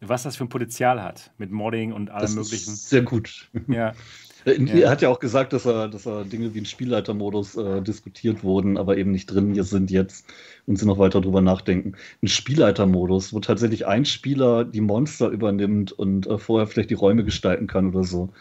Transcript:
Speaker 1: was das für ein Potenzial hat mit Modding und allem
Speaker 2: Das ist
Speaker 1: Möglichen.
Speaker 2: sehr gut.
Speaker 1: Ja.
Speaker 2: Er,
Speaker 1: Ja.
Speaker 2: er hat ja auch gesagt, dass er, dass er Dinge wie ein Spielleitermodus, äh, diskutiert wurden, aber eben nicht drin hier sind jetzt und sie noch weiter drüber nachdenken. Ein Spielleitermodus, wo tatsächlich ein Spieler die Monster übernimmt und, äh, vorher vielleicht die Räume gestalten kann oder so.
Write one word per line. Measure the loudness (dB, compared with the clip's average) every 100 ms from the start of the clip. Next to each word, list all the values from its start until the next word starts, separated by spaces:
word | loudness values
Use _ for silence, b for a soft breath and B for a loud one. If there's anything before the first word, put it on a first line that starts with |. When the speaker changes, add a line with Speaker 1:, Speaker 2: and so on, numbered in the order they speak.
Speaker 1:
was | -4 -4
das | -4 -8
für | -8
ein |
Potenzial | -6 -8 0 2 2
hat | -4 -14 -20 -14
mit | -10
Modding | -6 -4 -4 -4
und | -6 -8
allem | -6
Speaker 2:
Das | -4
ist | -4
Speaker 1:
Möglichen. | -6 -8 -10 -12
Speaker 2:
sehr | 0 2
gut. | 2 -2 -4 -12 -14 -10 -4
Speaker 1:
Ja. | -2 -2 -6 B B B B 0
Speaker 2:
Er, | 2
Speaker 1:
Ja. | 4 6
Speaker 2:
er | 6
hat | 6
ja | 2
auch | 2
gesagt, | 0 0 0
dass | 0 0
er, | 0 -2
dass | -6 -8
er | -8
Dinge | -8 -6 -6
wie | -6
ein | -10
Spielleitermodus, | -8 -2 -2 -2 -4 -2 -4 -4 -6
äh, | -4 -2
diskutiert | -4 -8 -12 -4 -4 -2
wurden, | 0 2 2 2
aber | 2 2
eben | 2
nicht | -2 0
drin | 0 2
hier | 0
sind | 0 0 2
jetzt | 2 0 -6 B B B B -4
und | 2
sie | 2
noch | 4
weiter | 4 4
drüber | 2 4
nachdenken. | 4 2 0 -2 -4 -10 B B
Ein | -2
Spielleitermodus, | -2 0 4 4 4 4 4 2 0 0
wo | -4
tatsächlich | -2 0 0 0 0
ein | 0 0
Spieler | -2 -4 2 2 2
die | 0 0
Monster | 0 2 -2 0 -2
übernimmt | 0 0 0 0 0 -2
und, | -4 -2 0 -2
äh, | -4
vorher | 0 0 2
vielleicht | -2 -2
die | 2
Räume | 4 4
gestalten | 0 -2 0 0 -2
kann | 0 0
oder | 0
so. | -2 -2 -6 B